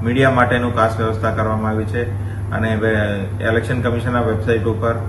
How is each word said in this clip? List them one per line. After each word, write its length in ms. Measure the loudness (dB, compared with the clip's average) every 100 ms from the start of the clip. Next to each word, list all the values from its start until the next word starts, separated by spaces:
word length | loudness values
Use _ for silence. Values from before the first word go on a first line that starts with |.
મીડિયા 280 | 0 2 4
માટેનું 440 | 4 4 2 0 2
ખાસ 240 | 0 2
વ્યવસ્થા 320 | -2 0 -2
કરવામાં 400 | 0 0 0 -2
આવી 140 | -2 -2
છે 180 | -2 -2 -4 -4 -6 -4
અને 240 | -2 0 2
વે-, 680 | 2 2 0 -2 -4 -2
ઇલેક્શન 380 | 0 0 0 -2
કમિશનના 400 | 0 0 0 0
વેબસાઇટ 440 | 0 0 0 0 2
ઉપર 300 | 0 0 -2